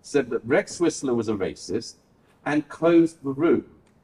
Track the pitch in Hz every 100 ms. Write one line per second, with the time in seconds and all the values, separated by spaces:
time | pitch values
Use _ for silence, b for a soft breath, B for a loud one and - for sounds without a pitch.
0 | - 143 120 113 113 160 - - 170 -
1 | 135 120 110 104 92 - - 95 - -
2 | _ _ b b 135 151 - - 165 170
3 | 165 - 139 135 165 123 - - _ _